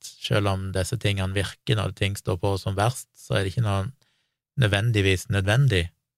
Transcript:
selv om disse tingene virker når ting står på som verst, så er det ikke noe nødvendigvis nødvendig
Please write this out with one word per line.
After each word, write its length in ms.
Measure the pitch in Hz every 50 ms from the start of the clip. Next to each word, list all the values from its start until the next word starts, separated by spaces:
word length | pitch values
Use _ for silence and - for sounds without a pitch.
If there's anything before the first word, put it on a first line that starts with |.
| -
selv 460 | - - - - - 117 107 101 101
om 160 | 95 95 95 95 92
disse 240 | 95 90 - - 107
tingene 320 | - 104 101 98 95 95
virker 460 | 95 98 95 - - _ - - 120 107
når 160 | 98 95 -
ting 160 | - 104 98 101 -
står 180 | - - 98 90
på 80 | - 101 98 92
som 140 | - 104 98
verst, 320 | 95 104 120 131 - - _ _
så 220 | - - - - 98
er 80 | 98
det 80 | 95 -
ikke 100 | - 113
noe 220 | 104 98 98 95 127 - _ _ _ _ _ _ _ _ _ _ _ - 139
nødvendigvis 680 | 117 101 101 101 107 120 113 104 95 98 95 90 - -
nødvendig 540 | 101 101 92 98 107 131 143 123 101 90 82 82 _ _ _ _ _